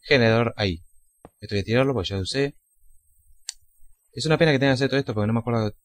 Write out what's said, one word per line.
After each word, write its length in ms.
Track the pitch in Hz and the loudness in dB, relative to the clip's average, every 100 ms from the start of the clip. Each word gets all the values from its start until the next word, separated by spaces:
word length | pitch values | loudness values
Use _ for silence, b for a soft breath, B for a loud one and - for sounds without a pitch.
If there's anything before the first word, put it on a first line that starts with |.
Generador 500 | - 143 113 113 117 - | 2 2 4 2 0 -2
ahí. 260 | 104 85 - _ _ _ - _ | -4 -4 -10 _ _ _ -20 _
Esto 140 | 104 | -6
voy 60 | 101 | -6
a 40 | |
tirarlo 300 | 95 117 135 | -2 0 0
porque 160 | 120 87 | -2 -4
ya 60 | 98 | -6
lo 60 | |
usé. 340 | 92 135 139 - _ _ - - _ _ _ - - - _ _ - - _ | -4 -4 -4 -6 _ _ -20 -20 _ _ _ -18 -18 -18 _ _ -20 -20 _
Es 140 | - 156 | -8 -2
una 120 | 156 | 2
pena 140 | 165 | 4
que 60 | 139 | 4
tenga 140 | 139 | 2
que 20 | |
hacer 160 | 127 135 | 2 2
todo 100 | 135 | 0
esto 140 | 135 | -2
porque 120 | 110 104 | -2 0
no 60 | |
me 80 | 113 | 0
acuerdo. 340 | 120 117 107 - | 0 0 -2 -6